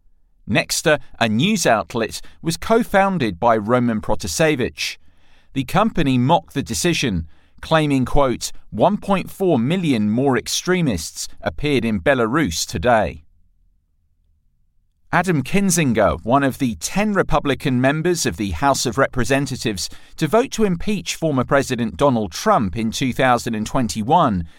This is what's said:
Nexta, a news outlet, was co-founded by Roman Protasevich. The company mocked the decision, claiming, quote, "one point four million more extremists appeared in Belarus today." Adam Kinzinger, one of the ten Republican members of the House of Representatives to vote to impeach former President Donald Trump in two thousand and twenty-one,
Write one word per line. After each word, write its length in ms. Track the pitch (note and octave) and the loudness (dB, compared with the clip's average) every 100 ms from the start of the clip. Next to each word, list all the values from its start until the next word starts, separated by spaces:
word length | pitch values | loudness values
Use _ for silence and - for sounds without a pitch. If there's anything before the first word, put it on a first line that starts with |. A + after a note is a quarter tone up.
| _ _ _ _ - | _ _ _ _ -2
Nexta, 500 | C#3+ - - E3 D3 - - | -2 0 -2 2 0 -2 -2
a 80 | A#2 | 0
news 360 | G#2+ F#3 A3 - | 2 2 2 2
outlet, 540 | A2 - A#2+ A2+ - - - | 2 0 -4 -6 -6 -14 -8
was 160 | E3 E3 | -6 -6
co-founded 840 | - A3+ - G3 G3 F3+ A2+ E2+ | 0 0 2 2 2 0 -2 0
by 160 | A#2+ A2+ | 2 2
Roman 440 | G#2 B2 A#2+ G#2+ | 2 2 2 2
Protasevich. 960 | - G#2 G2 - D#3+ C#3+ G2 - - - - - - - _ | 2 2 0 0 2 2 -2 -4 -10 -10 -18 -20 -20 -20 _
The 120 | C#3 C3 | -6 0
company 520 | F3 A3 - C3 B2+ | 2 2 2 2 2
mocked 380 | B2 E3+ - C#3 | 4 2 0 -6
the 80 | |
decision, 640 | - A2+ F3 D#3+ C3+ F2+ D#2+ - _ - | -4 -2 0 0 0 -2 -6 -14 _ -20
claiming, 440 | - D#3+ D3+ C3+ A#2+ | 0 0 2 0 2
quote, 460 | D3 C3+ A2+ - - - | 4 2 0 -6 -10 -10
"one 280 | G2+ D#3 G3+ | 0 2 2
point 320 | - F#3+ - | 0 -2 -2
four 300 | - F#3+ C3+ | -2 0 2
million 500 | B2 F#3+ E3+ A#2+ G#2 | 2 0 0 2 2
more 280 | A2+ C#3 A#2+ | 2 2 0
extremists 920 | - - - F#3 D3+ F2+ - - - - | -2 -4 -2 0 0 -2 -6 -12 -12 -8
appeared 420 | G#2+ - D3 C3+ | -8 -4 0 0
in 160 | A2+ G#2 | 0 0
Belarus 640 | C#3+ C3 A2+ D3 F#2 D#2+ - | 0 2 2 0 -2 -2 -6
today." 580 | - A#2 A2+ E2+ B1+ - _ _ _ _ _ _ _ _ _ _ _ _ _ _ _ _ _ _ | -2 2 2 2 -6 -18 _ _ _ _ _ _ _ _ _ _ _ _ _ _ _ _ _ _
Adam 320 | E3 F3+ D#3 | -2 0 -2
Kinzinger, 760 | B2+ G3 G3 F3 C#3+ A2 F#2+ D2 G#2+ | 0 0 2 2 2 2 2 0 0
one 180 | C3+ | 0
of 140 | C#3 A#2+ | 0 -2
the 180 | B2+ G2+ | -4 -4
ten 380 | - F#3+ G#3+ | -6 -2 0
Republican 640 | G3 C3 D3+ C#3 C3 D3 B2 | 0 2 0 0 -2 0 0
members 460 | C3 D#3 E3+ E3+ B2+ | 2 0 -2 -2 -2
of 100 | F2+ | -2
the 160 | G2+ | -4
House 340 | F2 C#3+ C3 C3 | 0 0 0 -2
of 120 | A#2 | 0
Representatives 920 | C3+ B2+ A#2 C#3 C#3 B2+ B2 G2+ - - - - | 0 0 0 0 -2 -4 -4 -4 -8 -12 -20 -4
to 100 | D#3+ | 2
vote 240 | A3 C4+ | 2 2
to 140 | - G#3 | 0 0
impeach 500 | E3+ - G#3 - - | 0 -2 -4 -6 -4
former 300 | D#3+ C3 B2 | -2 -2 2
President 500 | C#3 B2+ A#2+ A#2 E2+ | 0 0 -2 -4 0
Donald 380 | C#3+ A#2+ G2+ | 0 2 -2
Trump 420 | - A3 F#3 G2+ G2 | -4 0 2 0 -2
in 160 | A2+ | -4
two 220 | - C3+ | -2 -4
thousand 420 | A#2 C3 A#2+ B2 A2 | 0 2 2 0 -6
and 100 | A2 | -4
twenty-one, 800 | C#3 A#2 A2+ G#2+ E3+ C#3+ F#2 E2 | -2 -2 -4 0 2 2 0 -4